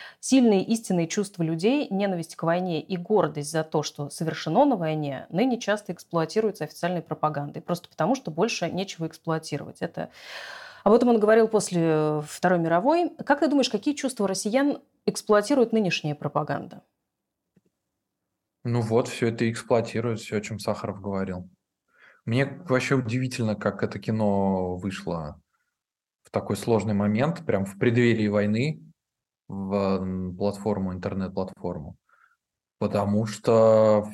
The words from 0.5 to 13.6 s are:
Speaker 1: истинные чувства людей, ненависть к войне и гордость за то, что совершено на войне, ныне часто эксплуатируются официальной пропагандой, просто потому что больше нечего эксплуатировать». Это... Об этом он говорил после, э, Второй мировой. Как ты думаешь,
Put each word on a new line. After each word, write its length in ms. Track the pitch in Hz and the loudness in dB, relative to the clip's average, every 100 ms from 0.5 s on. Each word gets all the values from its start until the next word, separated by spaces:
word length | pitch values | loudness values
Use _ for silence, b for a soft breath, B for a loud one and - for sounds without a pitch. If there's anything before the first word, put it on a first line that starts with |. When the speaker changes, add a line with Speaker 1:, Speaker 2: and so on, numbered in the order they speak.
| 196 | 4
Speaker 1:
истинные 440 | - 226 - 180 165 | 2 -2 0 0 0
чувства 340 | - 202 - | -2 -4 -2
людей, 460 | 160 165 196 285 269 | -2 0 2 2 0
ненависть 460 | 190 202 180 160 - | -2 -2 -2 -6 -6
к 60 | |
войне 360 | 165 175 185 156 | -2 0 -2 -4
и 160 | - 180 | -4 -6
гордость 540 | 175 214 160 156 147 | 0 2 2 -2 -4
за 140 | 160 | -4
то, 180 | 156 160 | -2 -2
что 260 | 143 - 143 | -4 -6 -10
совершено 540 | - 160 147 - 180 | -6 -6 -4 0 2
на 120 | 285 214 | 4 2
войне, 500 | 160 156 147 131 - | -2 -2 -4 -8 -6
ныне 280 | 170 254 233 | 0 0 0
часто 340 | - 208 - | -2 -4 -4
эксплуатируются 720 | 180 - 170 160 214 220 - | -12 -4 -2 -2 0 -2 -2
официальной 380 | 147 - 175 175 | -8 -6 -4 -4
пропагандой, 580 | - 151 156 147 143 - | -6 -4 -2 -2 -6 -8
просто 260 | - 175 - | -6 -6 -6
потому 260 | - 165 | -4 -2
что 160 | 254 - | -2 -4
больше 400 | 156 226 - 170 | -2 -2 -2 -4
нечего 360 | 170 196 - 160 | -4 -8 -8 -10
эксплуатировать». 720 | - - 160 156 147 - - | -8 -6 -6 -4 -8 -10 -10
Это... 280 | - - - B B B B B B B | -10 -8 -12 B B B B B B B
Об 80 | 202 | 4
этом 160 | 220 240 | 6 6
он 100 | 233 | 4
говорил 280 | 208 226 220 | 6 6 6
после, 340 | 214 - 175 | 2 0 2
э, 380 | 165 156 151 151 147 | 2 4 2 0 -4
Второй 300 | - 180 180 | -2 2 2
мировой. 500 | 165 170 240 339 339 - - | 4 2 4 2 2 -2 -2
Как 140 | 285 | 0
ты 80 | 311 | 2
думаешь, 220 | 285 | 2